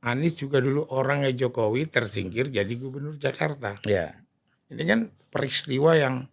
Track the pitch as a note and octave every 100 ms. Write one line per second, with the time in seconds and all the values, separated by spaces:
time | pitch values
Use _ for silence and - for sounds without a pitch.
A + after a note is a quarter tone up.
0 | A#2 B2 E3 E3 C#3 C#3 C3 C#3+ D#3 C3
1 | C3 C#3+ C#3 B2+ B2+ A#2+ G#2+ A#2+ D#3 -
2 | A2 G2 F#2 A2 C#3 A#2 G2+ A#2+ C3 C3+
3 | C#3+ D3+ C#3 - D#3 C#3 G#2+ G2+ G#2+ G2+
4 | D#2+ - - _ _ _ - - D#3+ A3+
5 | A3+ - _ D3 C#3 - - C3 D#3 D#3+
6 | C3+ B2+ C3+